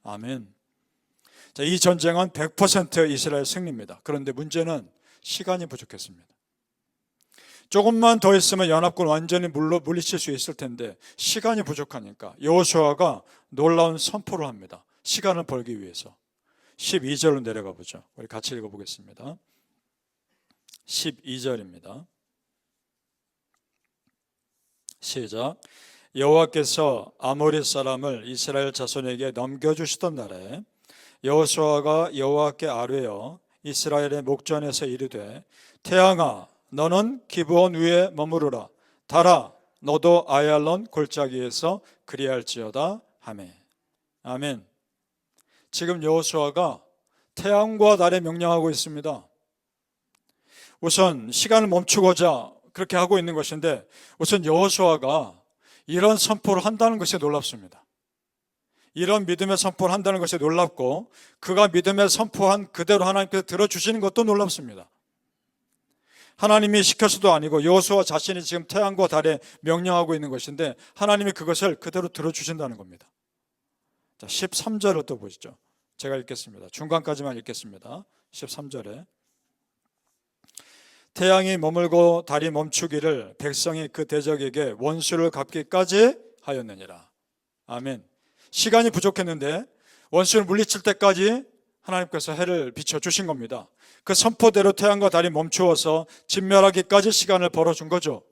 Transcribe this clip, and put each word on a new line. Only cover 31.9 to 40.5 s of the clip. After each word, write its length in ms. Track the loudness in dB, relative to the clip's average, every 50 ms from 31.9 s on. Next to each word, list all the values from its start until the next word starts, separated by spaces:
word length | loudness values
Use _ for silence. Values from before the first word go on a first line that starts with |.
| 0 0 0 -2 -4
여호와께 520 | -4 -2 0 2 2 0 0 -2 -4 -6
아뢰어 720 | -6 -4 -6 -4 -4 -4 -4 -4 -6 -8 -10 -12 -14 -16 -18 _ _ _ _ _
이스라엘의 580 | -8 -6 -6 -4 -2 -2 -2 -2 -2 -4 -6
목전에서 640 | -2 -4 -4 -4 _ -4 -4 -4 -4 -4 -6 -6 -6
이르되, 580 | -6 -6 -8 -8 -10 -10 -12 -14 -14 -16 -20 _ _ _ _ _ _ _ _ _
"태양아, 640 | 0 4 6 6 6 6 4 0 -2 -2 -8 -16 _ _ _ _ _
너는 560 | -4 -2 0 2 2 2 0 0 -4 -10 _
기브온 480 | _ -6 -6 -2 2 4 4 4 4 2
위에 340 | 0 2 4 4 4 2 2
머무르라. 560 | -2 -6 -6 -2 -2 -2 -2 -2 -4 -6 -10 -14 _ _ _ _ _ _ _
달아, 460 | 0 2 4 6 8 6 6 4 -6 _ _ _ _ _ _
너도 460 | -4 -2 -2 4 6 6 6 6 4
아얄론 600 | 2 0 2 4 4